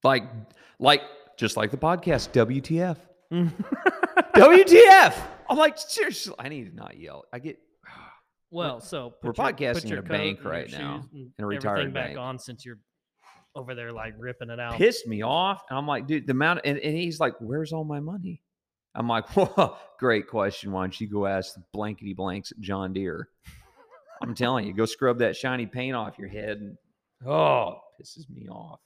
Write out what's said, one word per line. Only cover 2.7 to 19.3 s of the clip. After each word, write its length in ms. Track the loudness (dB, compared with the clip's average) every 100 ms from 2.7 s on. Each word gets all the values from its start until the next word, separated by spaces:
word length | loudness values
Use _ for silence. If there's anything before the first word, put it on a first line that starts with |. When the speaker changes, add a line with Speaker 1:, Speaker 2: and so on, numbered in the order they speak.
| -4
Speaker 1:
F. 180 | -2 -6 -12
Speaker 2:
<laughs> 1200 | _ _ -2 -2 -2 -8 -2 -2 -2 -2 0 4
Speaker 1:
W 300 | 10 12 12
T 220 | 12 12 12
F! 400 | 12 10 4 -10 -14 -4
I'm 80 | 2
like, 180 | 2 2
"Seriously, 580 | -10 -4 -4 -4 -12 -12
I 100 | -12
need 220 | -12 -14
to 40 |
not 220 | -16 -18 -18
yell." 260 | -18 -20 -16
I 80 | -16
get, 180 | -14 -16 _ _
<sighs> 680 | -20 -20 -20 -20 _ _ _
Speaker 2:
Well, 260 | -8 -8 -8
Speaker 1:
we're, 40 |
Speaker 2:
so 340 | -10 -10 -10 -12
Speaker 1:
we're 100 | -10
Speaker 2:
put 40 | -4
your, 80 | -4
put 40 | -2 -4 -4
Speaker 1:
podcasting 40 | -6
Speaker 2:
your 80 | -10
Speaker 1:
in 60 | -6
a 20 |
bank 320 | -4 -4 -6
Speaker 2:
coat 120 | -8
and 160 | -8 -8
your 60 | -10
Speaker 1:
right 20 |
now, 160 | -10 -12
Speaker 2:
shoes 60 | -14
and 80 | -20
Speaker 1:
in 100 | -20 -12
a 40 |
Speaker 2:
everything 280 | -8 -6 -4
Speaker 1:
retired 240 | -4 -6
Speaker 2:
back 120 | -6 -10
Speaker 1:
bank. 100 | -10
Speaker 2:
on 200 | -12 -12
since 260 | -16 -20
you're 140 | -20 -20 _ _ _ _ _ -20 _ -18
over 180 | -14
there, 180 | -14 -12
like, 220 | -12 -14 -14
ripping 320 | -14 -12 -12
it 120 | -10
out. 140 | -8
Speaker 1:
Pissed 320 | 2 2 2 -6
me 140 | -6
off, 400 | -2 -2 -2 -4 -8
and 80 | -8
I'm 80 | -4
like, 200 | -4 -2
"Dude, 200 | -6 -2
the 40 |
amount," 280 | 0 0 0
and, 140 | -2 -4
and 180 | -4 -4
he's 240 | -6 -2
like, 140 | -4 -4
"Where's 320 | -8 -8 -6
all 120 | -8
my 160 | -8 -8
money?" 420 | -10 -10 -12 -14 _ _ _ _ _
I'm 120 | -10 -4
like, 200 | -4
<laughs> 80 | -2